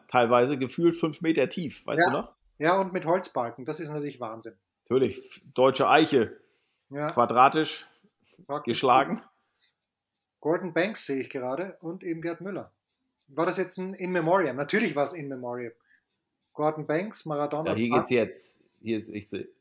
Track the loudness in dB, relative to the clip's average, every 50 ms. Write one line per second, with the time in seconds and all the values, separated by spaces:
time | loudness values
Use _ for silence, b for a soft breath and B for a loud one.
0 | _ 0 4 4 4 6 6 6 6 4 2 -2 -2 -4 -2 2 2 2 2 2
1 | -2 -4 -4 -2 0 0 2 2 2 0 0 -6 -8 -8 -8 -10 -8 -4 0 2
2 | 2 2 2 -2 -4 -8 _ _ _ _ _ -2 0 2 2 2 2 0 -4 -4
3 | -2 0 0 0 0 -2 -4 -4 -4 -4 -6 -10 -10 -10 -8 -8 -8 -8 -8 -8
4 | -8 -8 -8 -10 -10 -10 -12 -12 -14 -18 -18 _ _ _ _ _ _ 0 2 2
5 | 2 2 -2 -6 -14 -18 -18 -20 _ -8 0 4 4 4 6 4 4 6 6 6
6 | 6 6 4 2 2 2 -2 -14 _ _ _ _ _ _ _ _ _ -14 -8 -6
7 | -6 -2 2 2 2 4 6 6 6 6 6 4 -2 -2 -4 -12 -14 -20 _ _
8 | _ _ _ _ _ _ _ _ -12 -8 -8 -6 -4 -4 -2 0 4 6 6 6
9 | 6 4 -2 -8 -8 _ _ _ _ _ _ _ _ _ _ _ _ _ _ _
10 | _ _ _ _ _ _ _ _ -2 -2 -2 -2 -2 -4 -2 0 0 0 -2 -4
11 | -4 -2 -2 -4 -4 -6 -6 -6 -6 -4 -4 -6 -6 -8 -10 -12 -12 -12 -12 -10
12 | -8 -8 -8 -6 -6 -8 -8 -8 -10 -10 -10 -10 -12 -14 _ _ _ _ _ _
13 | _ _ _ _ _ _ -4 -2 -2 -2 0 -2 -4 -6 -6 -8 -8 -8 -8 -8
14 | -6 -2 0 0 2 4 4 4 2 2 -2 -4 -4 0 0 0 0 0 0 0
15 | -2 -2 -4 -8 -10 -10 -10 -8 -8 -8 -8 -8 -8 -10 -12 _ _ _ _ _
16 | _ _ _ _ _ _ _ _ _ _ -6 -2 -2 -2 -2 -2 -4 -2 -2 -2
17 | -2 -4 -8 -10 -8 -6 -4 -4 -2 -2 -2 -4 -2 -2 0 0 0 2 2 0
18 | 0 2 2 2 2 0 -4 -12 -14 -16 -18 _ _ _ _ _ -6 -4 -4 -4
19 | -4 -8 -12 -12 -12 -10 -10 -10 -10 -12 -16 _